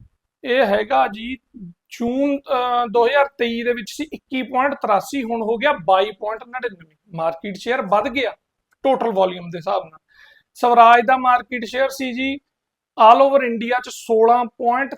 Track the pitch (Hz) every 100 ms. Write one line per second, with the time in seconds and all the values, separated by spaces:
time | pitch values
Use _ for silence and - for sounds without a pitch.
0 | - _ _ _ 269 254 220 208 214 262
1 | 247 202 233 262 _ 240 175 - _ -
2 | 233 254 285 277 - 254 247 240 240 233
3 | 233 285 277 - 240 233 233 240 196 -
4 | 302 - _ 262 247 254 269 233 220 196
5 | - 277 226 233 214 226 285 262 170 190
6 | 208 202 214 220 247 254 233 180 160 _
7 | _ 165 165 165 208 190 233 233 196 202
8 | 247 262 220 - _ _ _ _ 269 254
9 | 233 190 190 180 175 170 196 196 160 156
10 | _ _ - _ _ - 247 233 233 240
11 | 233 262 254 247 - 247 214 247 269 269
12 | 262 240 269 277 _ _ _ _ _ -
13 | 220 254 277 277 247 226 233 247 247 -
14 | - 220 226 240 240 - 233 247 269